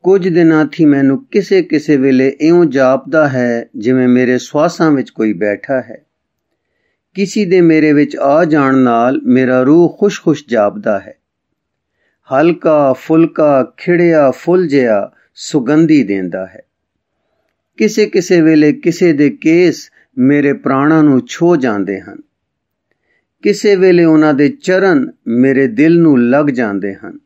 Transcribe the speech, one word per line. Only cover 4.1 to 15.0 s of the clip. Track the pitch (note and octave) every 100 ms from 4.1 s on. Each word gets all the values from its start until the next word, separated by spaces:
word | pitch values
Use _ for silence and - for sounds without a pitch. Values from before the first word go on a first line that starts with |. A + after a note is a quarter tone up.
| B2 B2 B2
ਸਵਾਸਾਂ | - D3 E3 - D#3+
ਵਿੱਚ | C#3 A#2+
ਕੋਈ | - A2
ਬੈਠਾ | F2 G#2 G2+ - C3+
ਹੈ। | A#2 - _ _ _ _ _ _ _ _ _ _ _
ਕਿਸੀ | - F#3+ A3 G3
ਦੇ | F#3
ਮੇਰੇ | E3+ D#3 D3+
ਵਿੱਚ | D3 C#3+ -
ਆ | C#3 D3+ E3+
ਜਾਣ | D3+ C3+ C3
ਨਾਲ | B2 A#2 A#2+ C3+
ਮੇਰਾ | F#3 B2+ B2+ B2+
ਰੂਹ | B2+ E3 E3+ -
ਖੁਸ਼-ਖੁਸ਼ | G3 G3 - D3 -
ਜਾਪਦਾ | A#2 G#2 G#2 G#2+ G2+
ਹੈ। | G#2+ - _ _ _ _ _ _ _ _ _ _ _
ਹਲਕਾ | C3+ E3 E3+ E3+ D3+ C#3
ਫੁਲਕਾ | - - D#3+ E3 - D3+ C3+ B2 _
ਖਿੜਿਆ | F3 F3 E3+ D#3+ C#3
ਫੁੱਲ | - - F#3 F3
ਜਿਹਾ | C#3 B2 G#2